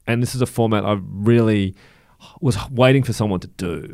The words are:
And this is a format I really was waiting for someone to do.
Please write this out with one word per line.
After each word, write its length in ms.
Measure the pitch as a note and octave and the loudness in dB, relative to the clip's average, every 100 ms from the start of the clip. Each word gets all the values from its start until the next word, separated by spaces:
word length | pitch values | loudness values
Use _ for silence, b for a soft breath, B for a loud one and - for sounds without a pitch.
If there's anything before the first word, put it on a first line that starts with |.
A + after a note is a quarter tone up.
| - | -4
And 160 | A#2+ | -2
this 140 | B2 B2+ | -2 -2
is 60 | |
a 40 | B2 | -4
format 380 | - A2+ A2 | 0 0 0
I 140 | G2 G#2 | 0 -2
really 720 | F#2+ G2 G#2 A#2 A2 G#2+ F#2+ b b b b b b b | -4 -4 2 4 4 2 0 b b b b b b b
was 160 | C3+ - - | -4 -4 -4
waiting 320 | B2+ B2+ C3+ | 2 4 4
for 100 | C3 | 2
someone 280 | A2+ G#2+ F#2 | -2 -2 -2
to 80 | F2 | -6
do. 420 | - F2+ D#2 - | -8 -8 -6 -8